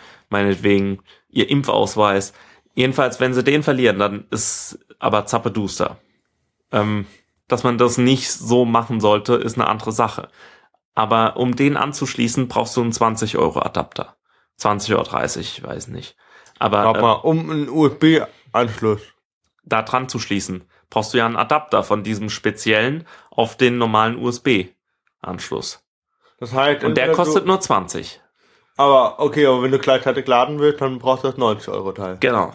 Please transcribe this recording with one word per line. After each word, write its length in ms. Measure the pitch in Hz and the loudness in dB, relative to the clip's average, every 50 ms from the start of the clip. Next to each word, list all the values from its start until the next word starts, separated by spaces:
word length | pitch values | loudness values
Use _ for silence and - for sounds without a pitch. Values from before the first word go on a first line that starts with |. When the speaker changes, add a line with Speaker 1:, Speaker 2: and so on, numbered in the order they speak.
| - - - _ _ - | -20 -20 -20 _ _ -4
Speaker 1:
meinetwegen, 720 | 101 101 101 101 98 87 - 101 101 98 98 98 98 - _ _ - _ _ _ | -2 0 2 2 0 0 2 2 2 2 2 0 -4 -8 _ _ -20 _ _ _
ihr 180 | - 127 101 - | 0 0 0 2
Impfausweis. 840 | 143 143 139 - 107 107 107 98 - 107 104 101 98 98 98 - - - - _ _ _ _ _ - | 2 0 0 2 2 2 2 0 2 2 2 2 2 2 -2 -4 -10 -16 -20 _ _ _ _ _ -2
Jedenfalls, 460 | 135 127 131 131 - 135 123 - - | 0 0 0 2 0 0 0 0 0
wenn 140 | 127 127 127 | 0 0 0
sie 80 | 127 117 | 0 2
den 180 | 139 143 151 | 2 2 2
verlieren, 360 | 143 147 135 127 123 113 98 95 | 2 0 0 2 4 2 2 2
dann 280 | 101 101 101 98 - - | 0 0 -2 -4 -10 -8
ist 480 | - 110 - - - - - - - - _ _ - - | -6 -4 -4 -4 -4 -6 -8 -10 -14 -18 _ _ -10 -4
aber 280 | - 123 104 104 104 | -2 0 0 0 0
zappeduster. 720 | - - 113 - 117 98 110 101 92 - - - - - - _ _ _ _ _ _ _ _ _ _ _ _ _ _ | 0 -2 -2 -2 -2 -4 -4 -4 -4 -4 -4 -4 -6 -6 -10 _ _ _ _ _ _ _ _ _ _ _ _ _ _
Ähm, 360 | - 110 104 104 107 101 98 - - _ _ _ _ _ _ - | -2 -2 0 0 -2 -4 -6 -8 -14 _ _ _ _ _ _ -4
dass 160 | 123 117 - | -2 0 0
man 120 | 123 120 | 0 2
das 220 | 113 123 120 120 127 | 4 2 2 4 2
nicht 320 | 123 127 135 131 - - | 2 4 2 2 0 -4
so 320 | - - - 110 120 123 123 | -6 -4 0 2 4 4 4
machen 360 | 117 113 117 113 - 120 110 | 4 2 0 0 0 -2 2
sollte, 340 | 107 104 104 107 104 - 120 | 2 4 4 4 2 2 0
ist 240 | - - 117 110 113 | 0 0 -2 -2 -2
eine 80 | - - | -2 -2
andere 240 | 110 107 - 113 | -2 -4 -4 -4
Sache. 360 | 110 117 117 107 - - - - _ - - - - _ _ _ _ _ _ _ - | -2 0 -2 -2 -2 -8 -14 -14 _ -20 -20 -20 -20 _ _ _ _ _ _ _ -4
Aber 420 | - 110 101 113 113 113 110 - | -2 0 2 2 2 2 2 0
um 200 | - 123 127 123 | 0 -2 -2 0
den 200 | 127 139 143 143 | 2 2 2 2
anzuschließen, 720 | - 113 147 143 - 143 - - - 120 113 - 131 127 120 | 0 -2 -4 -4 -6 -6 -6 -2 -2 -2 0 0 -2 -2 -2
brauchst 280 | - 113 113 - - | -2 -2 -2 -2 0
du 60 | 123 | 0
einen 100 | 117 117 | 0 0
zwanzig 440 | 113 - 117 113 110 110 113 107 - | 0 0 0 0 0 -2 -4 -2 0
Euro 240 | - 78 80 - - | 0 0 0 0 -2
Adapter. 560 | - - - 82 - - - - - - - _ _ _ _ _ _ _ _ | -4 -2 -4 -4 -6 -6 -8 -12 -12 -12 -14 _ _ _ _ _ _ _ _
Zwanzig 380 | - - 107 104 101 - 110 107 | -4 -2 0 0 0 0 0 0
oder 80 | - - | 0 0
dreißig, 540 | - - - 64 - - - - - - - | -2 -4 -4 -4 -4 -6 -6 -8 -10 -12 -14
ich 60 | - | -12
weiß 240 | - - - - - | -12 -12 -12 -12 -12
nicht. 280 | - - - - - _ _ _ - - - _ _ - | -14 -14 -14 -16 -20 _ _ _ -20 -20 -20 _ _ -4
Aber, 240 | - 95 104 104 | -2 0 2 2
Speaker 2:
Sag 180 | 104 113 110 107 | 2 2 2 4
mal, 140 | 117 113 107 | 2 2 2
Speaker 1:
äh, 100 | - - | 2 0
Speaker 2:
um 240 | 156 160 160 160 156 | 0 0 0 -2 -4
einen 180 | 160 151 147 123 | -4 -4 -4 -2
U-S-B-Anschluss. 1300 | 131 160 156 135 143 - 156 160 160 151 - - - _ _ _ - 113 123 113 107 - 110 110 104 104 - - _ _ _ _ _ _ _ _ _ _ _ | 0 2 2 2 2 4 4 4 4 4 0 -4 -12 _ _ _ 0 0 0 0 -2 -2 -2 -2 -2 -2 -6 -14 _ _ _ _ _ _ _ _ _ _ _
Speaker 1:
da 180 | - - 110 | -2 -2 -2
dran 260 | 113 - - 165 131 131 | -2 -2 -4 -4 -4 -4
zu 100 | - 113 | -8 -8
schließen, 460 | - - 101 98 - - 92 90 - _ _ _ _ _ | -6 -4 -4 -4 -4 -6 -8 -10 -12 _ _ _ _ _
brauchst 220 | - 110 107 - - | -4 -4 -2 0 0
du 40 | 120 | 2
ja 80 | 117 | 2
einen 100 | 117 117 | 2 0
Adapter 460 | - 113 - 151 151 - - - - | -2 0 0 0 -2 0 0 0 0
von 200 | - - 104 104 98 | 0 0 -2 -2 -2
diesem 240 | 110 110 101 107 107 | -4 -6 -6 -6 -8
speziellen 760 | - - - 110 - - - 113 107 107 113 131 147 160 165 - - - - - | -8 -6 -4 -6 -4 -2 0 2 2 2 2 0 -2 -6 -10 -14 -20 -20 -20 -8
auf 260 | - - 123 123 - | -2 -2 -2 -2 0
den 220 | - 131 123 123 123 | 2 2 2 2 2
normalen 380 | 117 113 107 107 110 113 120 | 0 2 2 2 2 2 0
U-S-B-Anschluss. 1700 | - 120 123 120 123 - 143 120 95 92 - _ _ _ _ _ _ _ _ _ _ - - 90 90 - - - 55 - - - - _ _ _ _ _ _ _ _ _ _ _ - | -2 -4 -4 -4 -2 0 0 0 0 0 -6 _ _ _ _ _ _ _ _ _ _ -12 -12 -10 -10 -10 -8 -8 -8 -8 -8 -12 -14 _ _ _ _ _ _ _ _ _ _ _ -16
Speaker 2:
Das 140 | 120 110 | -10 -4
heißt, 320 | 123 131 139 147 143 143 - | 0 2 2 2 2 0 0
Speaker 1:
Und 120 | 120 107 | 0 0
der 80 | - 127 | 2 2
Speaker 2:
entweder 200 | 143 160 - 175 | 2 2 2 2
Speaker 1:
kostet 200 | 156 156 123 - | 2 2 0 2
Speaker 2:
du 40 | 90 | 2
Speaker 1:
nur 120 | 92 - | 0 0
zwanzig. 600 | - - - 98 90 - - 85 82 - - - _ _ _ _ _ _ _ _ _ _ _ | 0 0 0 0 -2 -4 -8 -10 -10 -12 -16 -20 _ _ _ _ _ _ _ _ _ _ _
Speaker 2:
Aber, 440 | - 139 143 139 131 120 107 - - | 0 4 6 6 6 6 4 2 0
okay, 260 | 151 139 147 151 147 | -2 0 2 4 4
aber 160 | 135 127 123 | 4 4 4
wenn 80 | 123 131 | 2 0
du 80 | 135 131 | 0 0
gleichzeitig 480 | - 143 131 123 - 135 120 139 117 | 2 2 2 2 2 0 -2 -2 0
laden 320 | 131 123 120 123 151 151 147 | 2 2 2 2 2 0 2
willst, 220 | 147 151 147 - | 2 2 2 2
dann 180 | 139 135 131 123 | -2 -4 -4 -2
brauchst 260 | 120 131 131 131 - | 0 0 0 2 0
du 40 | 135 | -4
das 80 | 127 | -2
neunzig 320 | 135 123 110 107 107 - 101 | 0 0 0 0 -2 -6 -8
Euro 240 | 98 101 95 98 | -8 -6 -6 -6
Teil. 240 | 92 - 98 92 92 90 | -8 -8 -8 -10 -8 -8
Speaker 1:
Genau. 320 | - 127 120 107 87 - | -8 -4 -2 -2 -2 -4